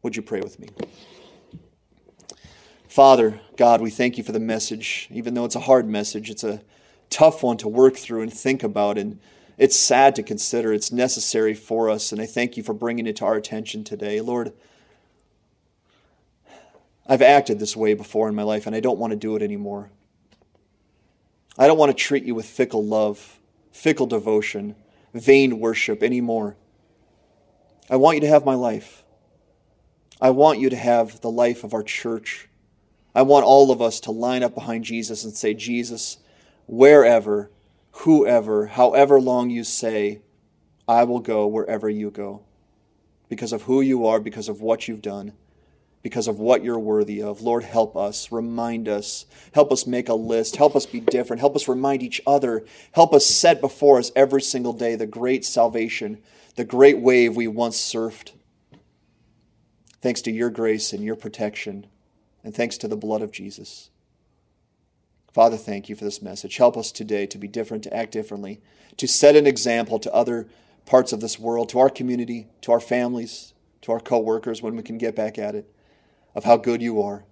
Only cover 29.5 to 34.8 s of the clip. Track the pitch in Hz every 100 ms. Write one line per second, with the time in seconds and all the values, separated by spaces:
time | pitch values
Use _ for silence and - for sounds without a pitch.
29.5 | _ _ _ _ _ _ _ 131 131 151
30.5 | 123 131 123 120 120 110 - 117 117 120
31.5 | 120 107 110 104 - 117 113 214 - -
32.5 | _ _ _ _ _ _ - 135 143 123
33.5 | 135 139 120 117 - - 110 120 127 120
34.5 | 123 113 113